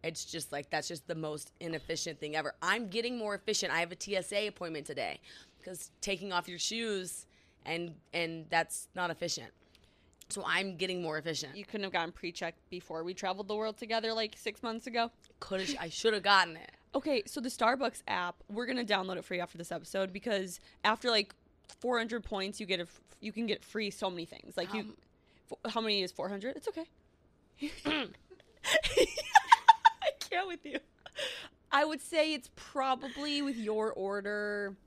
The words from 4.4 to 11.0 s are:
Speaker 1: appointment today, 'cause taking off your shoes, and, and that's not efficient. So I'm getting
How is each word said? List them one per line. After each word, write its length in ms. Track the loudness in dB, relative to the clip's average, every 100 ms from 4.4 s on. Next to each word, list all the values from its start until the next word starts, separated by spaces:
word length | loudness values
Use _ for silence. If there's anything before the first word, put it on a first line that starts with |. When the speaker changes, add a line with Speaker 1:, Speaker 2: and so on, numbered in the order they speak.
| -2
Speaker 1:
appointment 380 | -4 -6 -6 -6
today, 360 | -4 -4 -4 -14 -20 -20 _
'cause 260 | -14 -12 -14 _
taking 320 | -4 -4 0
off 160 | -2 -2
your 100 | -2
shoes, 680 | -2 0 0 0 -2 -8 -14 _ _ _ -4
and, 300 | -2 -4 -8 _
and 320 | -2 -2 -2 2
that's 400 | 2 2 -4 -8
not 160 | -2 -2
efficient. 420 | 0 -2 -4 -6 _ -20 -20 _ _ _ _ -10
So 160 | -6 0
I'm 300 | 0 0 -4
getting 240 | -4 -2